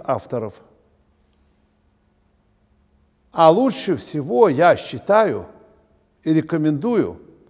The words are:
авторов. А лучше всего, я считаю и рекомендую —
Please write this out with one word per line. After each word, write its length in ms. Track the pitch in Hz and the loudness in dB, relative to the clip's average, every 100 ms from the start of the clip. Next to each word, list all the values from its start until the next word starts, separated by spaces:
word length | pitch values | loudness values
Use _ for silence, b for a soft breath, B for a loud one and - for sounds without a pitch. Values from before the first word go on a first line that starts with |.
авторов. 480 | - 120 - 123 110 - - _ _ _ _ _ _ _ _ _ _ _ _ _ _ _ _ _ _ _ _ _ _ _ _ _ _ | -8 -8 -6 -8 -10 -14 -20 _ _ _ _ _ _ _ _ _ _ _ _ _ _ _ _ _ _ _ _ _ _ _ _ _ _
А 180 | - 160 | 2 4
лучше 460 | 175 262 - - 139 | 6 2 -2 -4 -6
всего, 540 | - 151 139 240 214 | -6 -8 -4 2 2
я 260 | 131 170 151 | 4 2 2
считаю 680 | - - - 202 214 107 85 - - _ _ _ _ _ | -2 -8 0 2 2 -2 -10 -18 -20 _ _ _ _ _
и 100 | - | -2
рекомендую — 880 | 160 156 170 156 147 208 233 101 85 - - _ | -2 0 -2 -2 -2 -2 -2 -2 -6 -20 -20 _